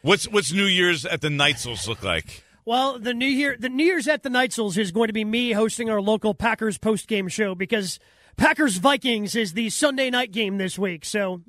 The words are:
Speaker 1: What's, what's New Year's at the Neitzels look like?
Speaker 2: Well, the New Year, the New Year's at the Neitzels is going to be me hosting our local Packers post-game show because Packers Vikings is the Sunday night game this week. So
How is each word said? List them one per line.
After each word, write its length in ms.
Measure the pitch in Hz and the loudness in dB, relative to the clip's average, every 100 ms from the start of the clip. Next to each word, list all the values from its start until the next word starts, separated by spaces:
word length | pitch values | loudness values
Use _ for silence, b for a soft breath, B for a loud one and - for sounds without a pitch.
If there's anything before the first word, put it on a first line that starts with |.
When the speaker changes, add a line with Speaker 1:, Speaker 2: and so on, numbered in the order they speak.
Speaker 1:
What's, 260 | 147 202 - | 2 2 2
what's 240 | 208 139 | 0 0
New 140 | 190 196 | 0 2
Year's 400 | 180 175 160 175 | 4 2 2 -2
at 160 | 165 | -4
the 80 | 151 | -2
Neitzels 580 | 143 147 143 123 110 107 | 0 0 0 -6 -6 -6
look 160 | 107 | -4
like? 400 | 92 82 - - b b 220 | -2 -2 -4 -14 b b -2
Speaker 2:
Well, 340 | 247 269 247 | 0 0 -2
the 140 | 226 | -6
New 140 | 240 269 | -2 0
Year, 280 | 262 285 240 | 0 0 -2
the 120 | 254 | -4
New 160 | 254 330 | 2 2
Year's 240 | 349 247 | 2 0
at 140 | 302 | -2
the 60 | 269 | 0
Neitzels 480 | 247 254 226 208 180 | 0 0 0 -2 0
is 140 | 196 | 0
going 160 | 196 220 | 0 0
to 60 | |
be 100 | 214 | 0
me 300 | 214 233 240 | 0 0 0
hosting 360 | 208 220 - 226 | 2 0 -2 -2
our 120 | 208 | 0
local 320 | 202 220 214 | 2 2 0
Packers 440 | 180 226 220 220 170 | 0 0 0 -2 -2
post-game 520 | 220 208 - 208 180 | 0 0 0 -2 -2
show 260 | - 202 180 | -2 -2 -2
because 420 | 190 220 180 - b b b - | -2 -2 -2 -8 b b b 2
Packers 420 | 311 311 285 185 | 4 6 2 4
Vikings 580 | 277 285 254 220 202 226 | 4 4 2 0 0 -2
is 180 | 202 | -2
the 160 | 185 226 | -2 -4
Sunday 400 | - 302 269 262 | 0 0 2 0
night 220 | 247 247 | 0 0
game 260 | 202 202 196 | -2 -2 -2
this 200 | 185 180 | -2 -2
week. 280 | 196 165 - | -4 -4 -4
So 380 | 208 190 180 | -2 -2 -4